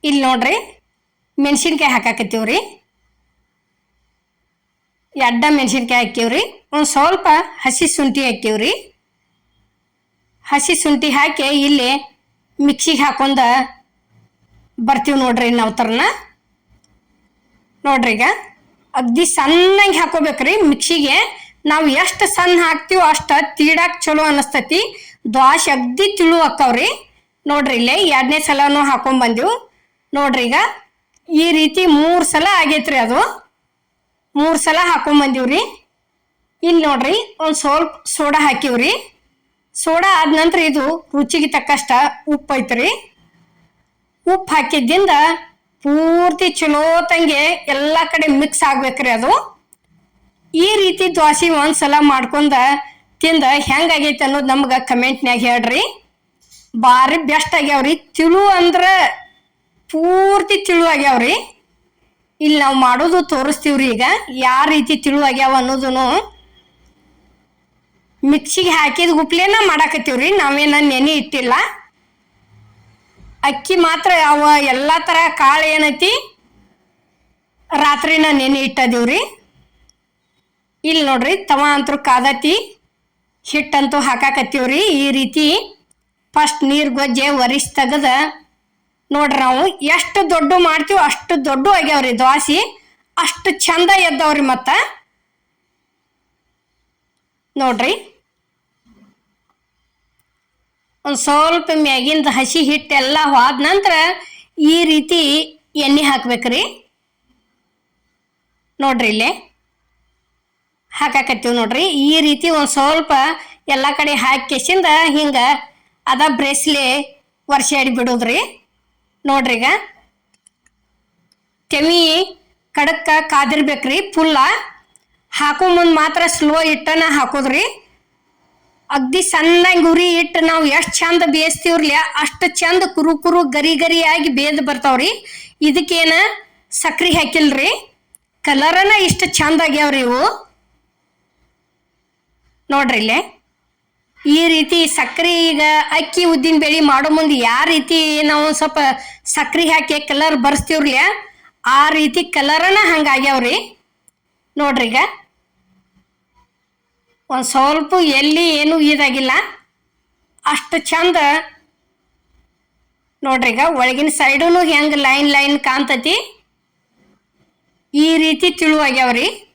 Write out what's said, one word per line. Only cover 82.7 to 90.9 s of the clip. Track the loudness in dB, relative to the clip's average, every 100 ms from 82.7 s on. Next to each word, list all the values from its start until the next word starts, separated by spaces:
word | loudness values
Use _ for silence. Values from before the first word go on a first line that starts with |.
| -16 _ _ _ _ _ _ -8
ಹಿಟ್ಟಂತೂ | -6 -2 -2 0 -2 -2
ಹಾಕಾಕತ್ತೀವ್ರಿ. | 0 -2 -2 -4 -4 -2 0 0 0
ಈ | 0 -2
ರೀತಿ | -2 0 0 0 -4 -20 _ _ _ _ _ -2
ಫಸ್ಟ್ | -2 0 -2
ನೀರ್ | 0 -2 -2
ಗೊಜ್ಜೆ | -2 -2 -2 0 0
ಒರಿಸ್ | -2 -4 -4
ತೆಗದ | -2 0 0 0 -2 -8 _ _ _ _ _ _ _ -2
ನೋಡ್ರಿ, | 0 0
ನಾವು | 0 0 0 -2 -2
ಎಷ್ಟು | -2 -2 -2 0
ದೊಡ್ಡ | 0 2 2 2
ಮಾಡ್ತೀವೋ | 0 0